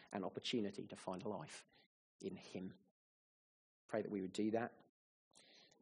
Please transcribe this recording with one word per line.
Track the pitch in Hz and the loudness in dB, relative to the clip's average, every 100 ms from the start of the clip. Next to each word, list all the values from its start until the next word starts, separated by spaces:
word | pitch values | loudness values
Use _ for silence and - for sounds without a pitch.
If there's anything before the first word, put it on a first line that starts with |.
| - | -6
an | 104 | -2
opportunity | 92 98 - 123 101 - - | -2 -2 2 2 2 -2 -6
to | 95 | -6
find | - 92 107 | -4 -2 0
life | 101 151 - - - - _ _ - | -2 -4 -10 -14 -20 -20 _ _ -8
in | 190 180 | -6 -6
him. | - - 190 - - _ _ _ _ _ _ _ _ _ - | -6 -6 -6 -8 -18 _ _ _ _ _ _ _ _ _ 0
Pray | 113 | 2
that | - | 4
we | 101 | 2
would | 92 | 2
do | 95 107 | 2 4
that. | 113 120 - - _ _ _ _ - - - - - | 4 2 -4 -20 _ _ _ _ -20 -20 -20 -20 -2